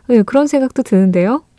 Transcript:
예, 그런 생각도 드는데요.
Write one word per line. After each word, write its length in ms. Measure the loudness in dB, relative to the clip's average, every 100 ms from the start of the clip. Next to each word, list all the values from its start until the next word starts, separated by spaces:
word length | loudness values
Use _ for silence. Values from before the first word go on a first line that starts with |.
| 0
예, 100 | 0
그런 260 | 2 0 0
생각도 340 | -2 -2 -4
드는데요. 600 | -2 0 2 0 -2 -4 -8